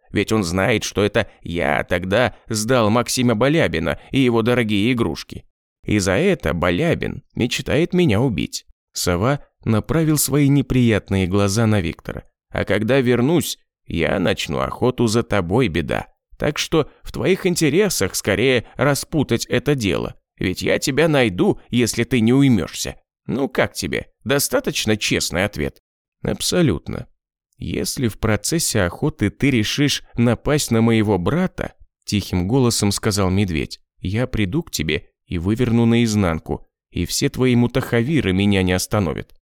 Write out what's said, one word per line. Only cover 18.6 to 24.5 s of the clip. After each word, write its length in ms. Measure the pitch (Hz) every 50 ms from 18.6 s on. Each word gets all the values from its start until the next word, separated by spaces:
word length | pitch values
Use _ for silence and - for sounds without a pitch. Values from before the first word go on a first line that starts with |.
| - - -
распутать 720 | - 123 143 139 - - - - 156 123 - 117 113 -
это 300 | - - 123 - 143 147
дело, 400 | 131 107 95 71 57 58 - - - _ _ _ -
ведь 240 | - 92 90 - 92
я 160 | - - -
тебя 280 | - 147 131 131 160 170
найду, 520 | 147 139 123 110 90 90 170 214 - - - -
если 360 | - 120 120 107 - - 117
ты 160 | - - 123
не 120 | 110 113 123
уймёшься. 600 | 139 139 135 120 95 69 - - - - 65 - - _ _ _ _ _ -
Ну 200 | - - - -
как 260 | - - 127 - -
тебе, 340 | - - 76 64 58 - - _ _ -
достаточно 720 | 107 135 143 - -